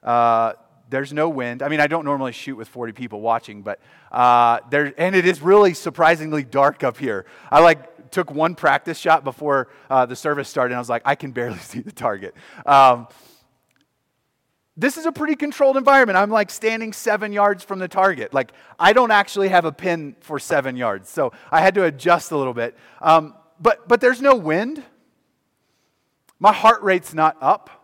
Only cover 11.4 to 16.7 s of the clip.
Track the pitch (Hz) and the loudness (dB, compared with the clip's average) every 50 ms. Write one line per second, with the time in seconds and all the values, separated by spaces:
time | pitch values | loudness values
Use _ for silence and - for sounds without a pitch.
11.4 | 120 123 113 92 - - - 117 - - - - - 120 104 98 95 92 - _ | -8 -8 -8 -12 -16 -14 -14 -14 -14 -14 -14 -8 -6 -6 -6 -6 -10 -16 -18 _
12.4 | - - - - - - 143 139 135 131 123 120 120 117 _ _ _ _ _ _ | -20 -20 -20 -14 -2 2 6 6 6 6 6 2 -2 -16 _ _ _ _ _ _
13.4 | _ _ _ _ _ _ _ _ _ _ _ _ _ _ _ _ _ _ _ _ | _ _ _ _ _ _ _ _ _ _ _ _ _ _ _ _ _ _ _ _
14.4 | _ _ _ _ _ _ _ - 160 269 269 - 320 330 294 - 302 302 311 - | _ _ _ _ _ _ _ -4 -4 -4 -4 -2 -6 -6 -6 -4 -4 -4 -4 -4
15.4 | - 294 - - 294 269 269 269 262 269 277 269 262 233 190 185 196 208 220 220 | -4 -10 -2 0 2 2 2 2 2 4 6 6 6 4 4 0 0 2 0 0
16.4 | 208 196 - - - 220 | -2 -2 -6 -4 -4 -4